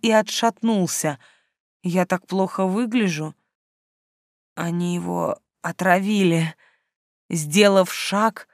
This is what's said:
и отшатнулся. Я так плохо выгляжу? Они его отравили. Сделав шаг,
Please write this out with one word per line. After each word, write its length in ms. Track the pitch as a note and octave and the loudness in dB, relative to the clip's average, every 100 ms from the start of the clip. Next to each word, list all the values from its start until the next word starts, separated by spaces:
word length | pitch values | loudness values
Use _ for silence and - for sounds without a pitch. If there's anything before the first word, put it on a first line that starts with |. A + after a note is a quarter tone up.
и 100 | A#3 | 2
отшатнулся. 1080 | A3 G#3+ - A#3 - A3+ G#3+ F3 - D#3 C#3 _ _ _ _ _ _ | 2 2 0 -2 0 -2 0 0 -2 -6 -6 _ _ _ _ _ _
Я 220 | F3+ F3+ F3+ | -4 -2 0
так 220 | F#3 - | -4 -4
плохо 380 | F#3+ F#3+ - F#3+ | -4 -2 -2 -2
выгляжу? 720 | F#3+ A#3+ A#3+ G3+ D#3 D#3 - _ _ _ _ _ _ _ _ _ _ _ - | -2 -2 0 0 -2 -8 -12 _ _ _ _ _ _ _ _ _ _ _ -8
Они 400 | E3+ E3+ F3 F3 | -6 -4 -4 -4
его 440 | F3 F3 E3 - _ _ | -6 -4 -4 -6 _ _
отравили. 920 | E3+ E3+ F#3 F3+ G3 G#3+ F#3 E3 D#3+ - _ _ _ _ _ _ _ | -12 -4 4 4 4 2 4 2 0 -6 _ _ _ _ _ _ _
Сделав 640 | E3+ D3+ E3 G3+ G3 F3+ | -6 -2 4 4 4 2
шаг, 540 | - - G3 A3 - - | -2 -4 0 -2 -2 -16